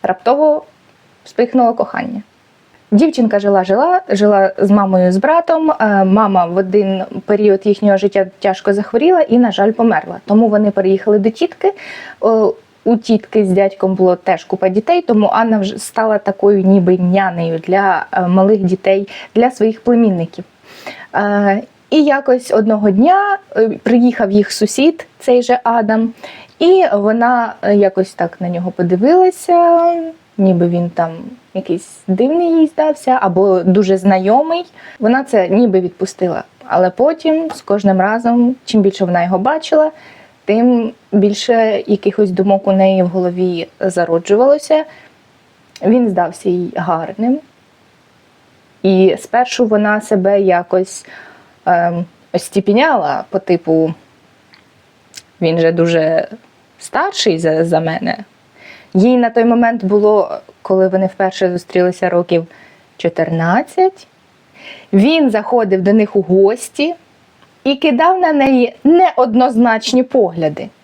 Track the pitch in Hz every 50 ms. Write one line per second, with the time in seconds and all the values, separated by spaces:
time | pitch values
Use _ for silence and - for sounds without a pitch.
0 | - - 185 - - 247 277 285 311 302 294 302 - _ _ _ _ _ _ _
1 | _ _ _ _ _ - - - 247 240 - 254 247 233 233 233 - - - -
2 | - - - 208 208 _ _ _ _ _ _ _ _ _ _ _ _ _ 214 208
3 | 302 311 311 - 240 220 214 202 196 202 202 196 185 185 196 226 277 339 359 370
4 | 359 - 214 190 208 208 208 196 196 190 - - - 202 202 208 202 196 190 185
5 | 180 180 180 196 196 285 311 339 339 330 330 320 311 311 302 - 226 214 202 196
6 | 190 190 190 214 220 202 196 185 175 170 175 185 190 185 185 208 202 190 190 190
7 | - - - - - - 208 202 214 208 196 196 - 214 208 - - 208 196 190
8 | 196 202 196 202 190 185 - _ - 202 190 - - - 196 202 202 - - 233
9 | 285 339 370 349 302 - 226 247 247 226 190 - 196 208 220 - 233 233 190 156
10 | - 170 175 180 _ - 202 214 233 233 214 208 214 208 202 - 190 190 190 190
11 | - 220 208 214 196 226 226 - 330 349 - _ - 392 392 - - - - -
12 | - - - _ - 220 226 220 214 208 - - _ _ _ _ _ 214 240 220
13 | - - 226 208 - - - 220 208 190 185 190 196 196 196 - - 190 190 185
14 | 185 185 180 175 _ - 190 - - _ - 190 - 190 185 208 220 - 349 359
15 | 349 - 233 214 208 - - 220 226 226 220 214 196 196 214 214 - - - -
16 | 220 220 214 202 - - 196 - - 202 208 196 190 190 196 202 175 175 185 180
17 | 180 180 180 196 196 185 175 170 170 165 165 165 165 - 185 196 202 196 180 160
18 | - - - - 180 180 180 190 190 196 220 208 190 180 185 - _ 196 196 196
19 | 202 196 - - - - _ 220 240 254 247 - 214 226 220 - _ - 240 233
20 | 233 220 190 175 165 170 - - 185 _ _ _ _ - - - - - - -
21 | - - - - 208 202 202 202 202 202 196 208 240 - _ _ _ _ - 311
22 | 294 294 277 277 285 277 247 254 247 - - 220 214 220 220 208 208 208 190 190
23 | 240 330 359 392 403 403 392 392 - _ - - 220 226 - - _ 220 233 240
24 | 240 247 240 - 233 190 196 208 202 208 - - 214 208 - - 269 320 320 -
25 | - _ _ _ - - 247 247 240 240 247 247 - 233 233 233 226 208 220 226
26 | 226 233 226 - - - - - - _ _ _ - 349 370 381 359 - - 202
27 | 202 214 220 233 233 240 254 240 233 220 - - - 202 208 202 202 190 190 -
28 | 190 190 - - 175 170 - - 185 175 175 170 180 180 - - 175 170 185 180
29 | 208 269 330 370 370 370 370 - - - 349 339 349 339 339 339 339 339 339 339
30 | 330 330 320 _ _ _ _ - 196 190 185 170 175 170 175 175 175 170 170 -
31 | 170 165 165 165 - - - - _ _ _ 190 190 - 165 180 - - - -
32 | _ - 190 185 233 262 311 339 349 339 330 330 311 302 - - 302 311 294 302
33 | - - 254 254 - 190 175 180 196 202 190 185 170 185 180 196 208 185 196 190
34 | 180 196 196 185 185 196 220 262 302 320 330 349 359 - _ - - - - -
35 | 226 214 240 262 269 - - 180 185 175 190 208 247 226 185 185 180 175 - _
36 | - 190 - - 185 180 160 - - _ _ _ - - - 170 185 185 185 -
37 | 240 302 330 320 - 320 311 320 330 311 - - - - 202 208 190 202 190 190
38 | 185 202 214 233 240 233 240 240 240 240 262 254 _ - - 220 196 196 190 -
39 | 196 175 180 175 170 180 190 180 196 254 302 320 311 - - 302 311 311 311 -
40 | - - - - - _ _ _ _ - 208 226 240 247 247 240 226 226 - _
41 | _ _ - 208 190 208 208 - - - 233 226 226 220 208 196 - - 214 202
42 | - 208 202 - 214 190 185 180 190 196 196 196 196 196 190 190 190 190 190 190
43 | 180 180 170 190 180 180 175 180 185 180 180 170 165 - _ _ - 190 180 180
44 | 170 165 165 170 175 - 202 214 247 269 285 294 - - 311 311 311 - - -
45 | - - _ _ _ _ _ _ _ _ _ _ _ _ _ - 156 185 220 254
46 | 247 220 190 180 175 160 175 - - 190 175 180 175 175 - - 170 170 170 165
47 | 165 - 196 208 220 240 269 302 302 _ _ _ _ _ _ _ _ _ _ _
48 | _ _ _ _ _ _ _ _ _ _ _ _ _ _ _ _ - 190 190 185
49 | 190 190 - - - - - 233 247 247 - - 254 214 214 208 208 208 208 214
50 | 214 - 220 196 185 196 202 202 196 190 180 175 175 - - 185 185 - - -
51 | - - - - - - - - _ _ _ _ _ 175 180 175 170 170 170 170
52 | 175 - _ _ _ _ - 175 - - - 196 190 - 202 226 277 320 294 220
53 | 165 147 139 - - _ - 190 - - 180 170 - - 160 160 160 160 160 -
54 | _ _ _ _ _ _ _ _ _ _ _ _ _ _ _ _ _ _ _ _
55 | _ _ _ - _ _ _ _ 175 165 160 170 165 165 170 170 165 170 170 165
56 | 156 156 165 160 - - 220 226 _ _ _ _ _ _ _ _ - - - 262
57 | 320 392 392 - - 233 170 160 165 160 156 160 165 165 170 160 165 165 160 -
58 | - - - - 208 _ _ _ _ _ _ _ - - - - - _ _ 185
59 | 190 240 254 247 240 233 226 240 226 240 233 233 233 226 233 233 190 185 202 208
60 | 208 208 214 208 - - - - - - _ _ _ - 190 190 190 190 185 190
61 | 190 190 - _ 196 185 185 - 190 180 180 175 - _ - 180 180 180 180 -
62 | - 175 175 175 175 - 175 170 165 165 - - - - _ _ _ _ _ _
63 | - 170 170 - 165 156 165 165 160 170 180 233 311 - - - 370 381 381 -
64 | - _ _ _ _ _ _ _ _ _ _ - - - - - - _ - 196
65 | 202 269 320 330 302 262 214 214 208 - - 240 220 196 190 190 180 196 208 220
66 | 214 202 - 208 185 160 185 190 196 196 220 247 - - _ - 285 320 339 -
67 | _ _ _ _ _ _ _ _ _ _ _ _ _ 269 285 269 - 311 254 240
68 | 320 349 381 370 349 320 311 285 269 269 269 254 247 233 - - _ 277 330 349
69 | 370 339 - - 254 240 214 247 254 269 247 220 240 240 220 220 - - - 254
70 | 254 247 - 269 214 180 170 170 165 151 151 - - - _ _